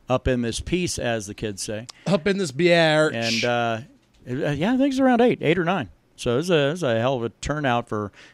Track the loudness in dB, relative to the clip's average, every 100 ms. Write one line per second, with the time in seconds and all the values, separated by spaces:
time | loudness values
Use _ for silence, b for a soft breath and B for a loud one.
0 | _ -2 0 0 -2 -4 -4 -4 -2 -4
1 | -4 -4 -6 -8 -8 -8 -8 -10 -10 B
2 | -4 -2 0 -2 -4 0 4 4 4 4
3 | 2 0 -2 0 0 0 0 -2 -8 -20
4 | _ _ -10 -4 -2 0 0 2 2 2
5 | 4 4 4 2 0 2 0 -2 -4 -14
6 | _ _ -2 0 2 2 2 0 0 0
7 | 0 0 -4 -6 -6 -2 0 0 -2 -6
8 | -6 B B